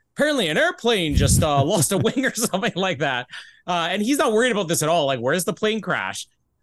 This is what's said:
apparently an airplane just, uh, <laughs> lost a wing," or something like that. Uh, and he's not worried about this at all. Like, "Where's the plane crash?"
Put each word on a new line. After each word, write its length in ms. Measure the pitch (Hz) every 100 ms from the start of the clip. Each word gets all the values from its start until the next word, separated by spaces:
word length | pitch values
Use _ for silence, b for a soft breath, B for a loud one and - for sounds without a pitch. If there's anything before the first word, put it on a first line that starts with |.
| _ -
apparently 320 | 294 285 175
an 80 | 156
airplane 580 | 320 339 240 220 160 143
just, 260 | 143 -
uh, 200 | 160 143
<laughs> 100 | 143
lost 180 | 196 147
a 40 | 196
wing," 280 | 208 226 254
or 80 | -
something 380 | 226 190 220 165
like 240 | 190 139
that. 280 | 147 123 127 B B B -
Uh, 220 | 175 170
and 120 | 190
he's 160 | 208 285
not 160 | 294
worried 180 | 214 254
about 160 | 214 170
this 160 | 170
at 60 | 151
all. 160 | 170 139
Like, 140 | 135
"Where's 260 | 120 175 180
the 80 |
plane 260 | 185 214 220
crash?" 460 | 190 135 95 104 - _ _ _